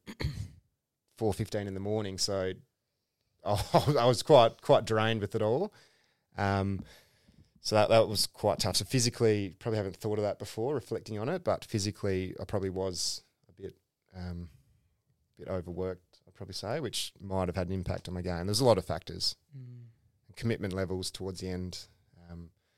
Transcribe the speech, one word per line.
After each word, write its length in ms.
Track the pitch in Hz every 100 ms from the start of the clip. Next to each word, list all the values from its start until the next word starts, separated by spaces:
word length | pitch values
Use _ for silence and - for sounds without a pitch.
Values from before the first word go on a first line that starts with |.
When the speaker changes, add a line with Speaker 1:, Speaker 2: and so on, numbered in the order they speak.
| -
Speaker 1:
<clears throat> 1080 | - - - - - _ _ _ _ _ -
four 160 | 110
fifteen 340 | 92 107 104 101
in 60 |
the 60 | 95
morning. 380 | 101 107 101 95
So 360 | - 98 92 95 _ _ _ _
<laughs> 500 | _ _ _ _ -
I, 120 | 104 - 170 - 143
I 60 | 120
was 180 | 120
quite, 380 | - 143 110 -
quite 240 | - 139 113
drained 360 | 110 110 113
with 140 | 101 113
it 60 |
all. 320 | 107 131 208 - _ _ _ _ _ -
Um, 440 | 101 98 95 95 - - _ _ _ - - _
so 140 | - 107
that, 140 | 107
that 180 | 113 104
was 200 | 101 -
quite 320 | - 107 87
tough. 160 | 101 -
So 80 | 104
physically, 720 | 131 117 - 113 104 98 -
probably 200 | 117 110
haven't 180 | 98 85
thought 220 | 107 107
of 40 |
that 140 | 104 92
before, 380 | 101 - 120 147
reflecting 420 | - 113 - 107
on 120 | 117
it, 140 | 180
but 220 | 113 92 -
physically 680 | 110 101 - 101 92 92 -
I 40 |
probably 260 | - 101 95
was 540 | 92 95 85 - - _ _ _
a 40 |
bit, 220 | 90 95 - _ _ _ 92
um, 340 | 90 87 87 - _ _ _ _ _ _ _ -
bit 100 | 87
overworked, 720 | 95 87 87 92 92 _ _ _
I'd 60 | -
probably 180 | 92
say, 260 | 92 95 143
which 340 | 120 - - -
might 280 | 98 95 90
have 80 | 90
had 120 | 90
an 60 |
impact 340 | 95 87 92 -
on 60 |
my 80 | 90
game. 240 | 90 85 92
There's 140 | 104
a 60 | 127
lot 120 | 98
of 80 | -
factors. 500 | 80 - 87 - - _ 139
Speaker 2:
Mm. 280 | 123 123 117 _ _ _ _ -
Speaker 1:
Commitment 380 | 113 113 98
levels 360 | 92 92 92 92
towards 300 | - 95 87
the 100 | 92
end, 380 | 92 92 87 - _ _ - 85
um, 200 | 85 82 _ _